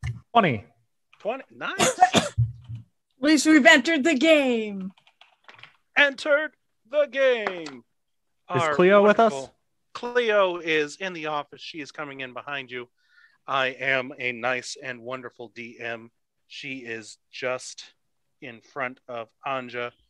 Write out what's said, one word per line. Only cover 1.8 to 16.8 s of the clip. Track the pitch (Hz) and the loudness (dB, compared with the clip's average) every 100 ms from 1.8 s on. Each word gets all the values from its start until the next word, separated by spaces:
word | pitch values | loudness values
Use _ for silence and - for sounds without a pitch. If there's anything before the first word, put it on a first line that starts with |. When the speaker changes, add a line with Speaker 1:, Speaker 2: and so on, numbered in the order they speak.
| 508 480 | 0 4
Speaker 3:
<coughs> | 370 | 4
At | - - - - - - - - _ _ _ | 4 0 -2 -4 -4 -16 -18 -18 _ _ _
least | 269 311 311 | 4 4 6
we've | 311 294 | 8 8
entered | 302 277 320 | 6 4 2
the | 302 269 | 2 4
game. | 320 311 262 233 214 196 190 - _ _ _ _ - - - _ _ - | 6 6 4 0 -4 -8 -12 -14 _ _ _ _ -20 -20 -20 _ _ 2
Speaker 2:
Entered | 285 254 311 294 302 _ _ _ 220 | 2 0 0 0 0 _ _ _ _
the | 285 285 | -2 0
game. | 269 269 240 202 180 151 127 - _ _ _ _ _ - | 2 2 2 -2 -6 -10 -14 -20 _ _ _ _ _ -6
Speaker 1:
Is | 180 | -2
Speaker 2:
Our | 160 147 | 0 4
Speaker 1:
Cleo | 180 202 | 6 6
with | 208 208 | 6 6
us? | 226 | 4
Speaker 2:
wonderful | 135 131 _ _ _ _ | 0 -8 _ _ _ _
Cleo | - 240 247 233 208 190 175 | -12 -4 -2 2 2 2 0
is | 165 156 147 - | -2 -2 -2 -6
in | 190 | -10
the | 175 156 | -8 -6
office. | 147 143 143 | -6 -8 -14
She | - 165 | -16 -14
is | 135 | -14
coming | - 147 135 | -12 -12 -12
in | 127 | -12
behind | 120 113 139 127 | -12 -10 -10 -10
you. | 123 120 _ _ _ _ _ - | -12 -12 _ _ _ _ _ -4
I | 135 131 | -2 -2
am | 123 135 135 127 139 | -2 -2 -2 -4 -6
a | 123 | -8
nice | 120 120 127 - - | -4 -4 -4 -8 -12
and | 131 123 | -12 -12
wonderful | 117 131 120 - 117 120 | -12 -12 -12 -16 -18 -16
D | 117 110 | -18 -12
M. | 117 117 117 _ _ _ _ | -10 -10 -14 _ _ _ _
She | - 143 | -16 -12
is | 131 | -12